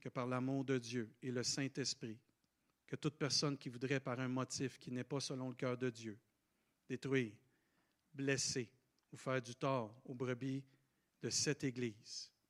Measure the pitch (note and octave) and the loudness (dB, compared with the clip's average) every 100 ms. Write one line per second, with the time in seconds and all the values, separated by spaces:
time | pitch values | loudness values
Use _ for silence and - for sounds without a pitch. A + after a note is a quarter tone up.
0 | C3+ C3+ B2 B2+ C3 C3+ C3 C3 A#2 B2 | -6 -2 0 2 2 2 2 2 2 -4
1 | A2 - C3 B2 A#2 - C3+ - B2 - | -4 -6 -4 0 0 0 0 0 -2 -2
2 | A#2+ G#2+ _ _ _ _ _ _ - - | -6 -10 _ _ _ _ _ _ -10 -2
3 | D#3 - C3 - D3 C3+ C3+ A#2+ B2+ C#3 | -2 2 2 4 4 2 -4 -4 2 2
4 | C3 B2 B2+ B2+ B2 - G#2 - - B2 | 2 0 2 0 0 -2 -4 -4 -6 -4
5 | A#2+ C#3 - C3+ C3 B2+ C3 B2 B2+ A2 | -2 -2 -2 -4 -4 -2 0 2 0 -2
6 | A2+ G2+ _ _ _ _ _ _ - B2+ | -8 -10 _ _ _ _ _ _ -8 -6
7 | C3+ C3+ A2 G2+ _ _ _ _ _ _ | 2 2 2 -4 _ _ _ _ _ _
8 | _ C#3 C#3 C3 - C#3 A2+ _ _ _ | _ -2 2 2 2 0 -4 _ _ _
9 | _ C3 - C3 A#2 A#2 C#3 C3+ G#2+ A2 | _ -8 0 0 0 -2 2 2 0 -8
10 | - B2 B2+ B2 C3+ C3+ - _ _ _ | -10 -4 -2 0 -2 -4 -6 _ _ _
11 | _ _ A#2+ - D#3 C#3+ C#3 B2 A#2+ G#2 | _ _ -2 2 2 2 0 0 -4 -4
12 | - - - _ | -12 -12 -12 _